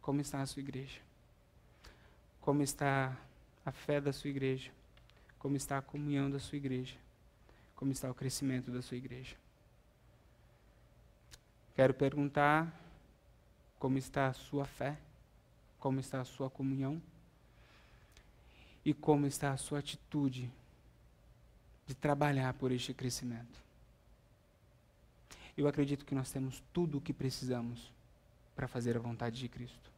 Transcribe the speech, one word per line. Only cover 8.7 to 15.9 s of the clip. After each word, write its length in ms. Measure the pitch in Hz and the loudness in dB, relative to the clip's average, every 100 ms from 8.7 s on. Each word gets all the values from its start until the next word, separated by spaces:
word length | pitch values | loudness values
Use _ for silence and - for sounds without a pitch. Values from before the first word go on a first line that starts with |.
da 100 | 123 | -6
sua 160 | 123 123 | -6 -8
igreja? 400 | 135 123 123 - - - - - - - - - - - - - - - - - - - - - _ _ - - | -8 -10 -12 -16 -20 -20 -20 -20 -20 -20 -20 -20 -20 -20 -20 -20 -20 -20 -20 -20 -20 -20 -20 -20 _ _ -10 6
Quero 160 | 135 | 6
perguntar 840 | 131 139 147 143 139 143 151 165 - - - - - - - - - - - | 8 2 2 0 4 6 6 2 -6 -20 -20 -20 -20 -20 -20 -20 -20 -20 -4
como 200 | 135 135 | 0 0
está 300 | 131 - 135 | 0 2 2
a 40 | |
sua 320 | 127 - 143 | 0 -4 -2
fé, 320 | 139 - 127 151 - - - - - - - - | -2 -4 -4 -4 -12 -20 -20 -20 -20 -20 -20 -4
como 220 | 135 | 0